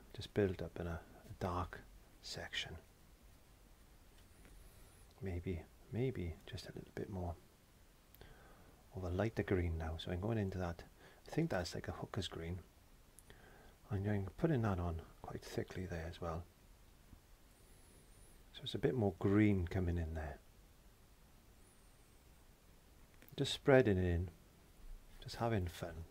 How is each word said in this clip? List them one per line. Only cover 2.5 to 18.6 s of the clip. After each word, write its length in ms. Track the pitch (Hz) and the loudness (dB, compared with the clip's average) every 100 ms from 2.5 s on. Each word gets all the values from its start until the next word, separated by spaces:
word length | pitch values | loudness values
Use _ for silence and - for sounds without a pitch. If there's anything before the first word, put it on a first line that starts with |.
| - - - - - - - - - - - - - - - - - - - - - - - - - - - | -6 -6 -8 -16 -20 -20 -20 -20 -20 -20 -20 -20 -20 -20 -20 -20 -20 -20 -20 -20 -20 -20 -20 -20 -20 -20 -10
Maybe, 400 | 98 87 98 85 - - - | -6 -4 -2 -4 -6 -16 -6
maybe 420 | 107 131 95 87 - - | -2 0 -2 -4 -6 -10
just 200 | - - | -10 -10
a 80 | - | -12
little 160 | - | -10
bit 160 | - - | -8 -6
more 260 | 95 90 85 - - - - - - - - - - - - - - - 98 | -4 -4 -6 -12 -20 -20 -20 -20 -20 -20 -20 -20 -20 -20 -20 -20 -20 -14 -6
of 80 | 90 | 0
a 100 | 90 | 2
lighter 280 | 107 - | 2 2
green 340 | 98 95 87 82 | 2 4 4 2
now. 160 | 80 82 | -2 -4
So 140 | - | -4
I'm 80 | 90 | -2
going 180 | 104 113 | 0 2
into 200 | 98 92 | 2 0
that, 260 | 90 85 - - - - - | -2 -4 -10 -20 -20 -20 -6
I 60 | |
think 180 | - 165 | 0 2
that's 220 | 92 87 | 2 -2
like 140 | - - | -4 -6
a 60 | |
hooker's 340 | - - - 90 | -6 -6 -4 -4
green. 320 | - 82 87 - - - - - - - - - - - - - | -4 -4 -6 -8 -20 -20 -20 -20 -20 -20 -20 -20 -20 -20 -18 -6
And 180 | 101 104 | -2 2
I'm 180 | 101 95 - | 0 0 0
putting 260 | 165 135 | 2 4
that 140 | 110 90 | 4 2
on 240 | 87 85 - - | 0 -2 -6 -12
quite 200 | - - | -10 -10
thickly 440 | - - - - 92 | -8 -6 -4 -4 -6
there 200 | 85 82 | -4 -6
as 100 | - | -6
well. 240 | 85 85 87 - - - - - - - - - - - - - - - - - - - - | -4 -4 -8 -16 -20 -20 -20 -20 -20 -20 -20 -20 -20 -20 -20 -20 -20 -20 -20 -20 -20 -20 -20
So 80 | - | -12